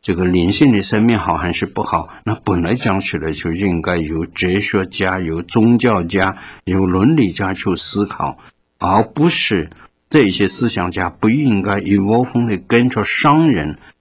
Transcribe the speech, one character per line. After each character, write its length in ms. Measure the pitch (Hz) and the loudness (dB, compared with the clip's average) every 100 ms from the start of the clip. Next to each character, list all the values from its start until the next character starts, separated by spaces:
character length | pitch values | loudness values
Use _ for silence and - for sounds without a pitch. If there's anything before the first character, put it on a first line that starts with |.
这 140 | - | -2
个 100 | 87 | 0
灵 260 | 92 90 87 | 2 2 2
性 220 | - 147 | 4 4
的 80 | 104 | 4
生 220 | 95 110 | 2 2
命 160 | 113 113 | 2 2
好 180 | - 80 | 0 -2
还 160 | 87 | -2
是 140 | 85 98 | -4 -6
不 160 | - | -6
好， 260 | 101 85 - - | -4 -4 -6 -10
那 100 | - - | -6 -4
本 260 | - 90 | -2 0
来 120 | 85 | 0
讲 240 | 123 120 98 | -2 0 -2
起 200 | - 85 | -4 -4
来 120 | 78 | -6
就 200 | 76 90 | -4 -4
应 300 | 85 98 85 | -2 0 0
该 160 | 80 87 | -2 -2
由 260 | 78 82 82 | -2 -4 -6
哲 320 | - 92 95 | -4 -2 0
学 280 | 104 104 90 | 0 -2 -4
家、 340 | - 95 92 | -4 -2 -2
由 220 | 85 82 | -4 -6
宗 340 | 87 120 110 120 | -2 2 4 4
教 260 | 120 104 | 2 0
家、 320 | 85 98 95 95 - - | 0 0 0 -2 -16 -14
由 220 | - 95 92 | -4 0 0
伦 280 | 90 117 160 | 2 4 4
理 140 | 104 | 0
家 220 | 80 98 | -2 -6
去 240 | 92 - 87 | -4 -4 -4
思 300 | - 101 101 | -4 -2 -4
考， 320 | - 71 - - _ _ _ | -4 -8 -8 -20 _ _ _
而 240 | 87 101 110 | 0 0 0
不 200 | - 165 | 0 0
是 420 | - - 101 78 - - _ _ | 2 0 -2 -4 -12 -20 _ _
这 220 | 151 107 | 2 4
些 160 | 87 98 | 2 -2
思 220 | - 120 | 0 -4
想 200 | 104 90 | -2 -4
家 200 | 90 90 | -4 -6
不 180 | - 110 | -2 0
应 320 | 127 143 101 | 2 2 0
该 180 | 95 101 | 0 -4
一 180 | 98 101 | 0 0
窝 260 | 98 117 | 2 0
蜂 220 | 123 123 117 | 0 0 -2
地 100 | 98 | -4
跟 320 | - 120 123 | 0 2 2
着 160 | 117 | 0
商 420 | 101 - 151 151 165 | -4 0 2 4 4
人 320 | 101 76 73 - _ | 2 -2 -8 -16 _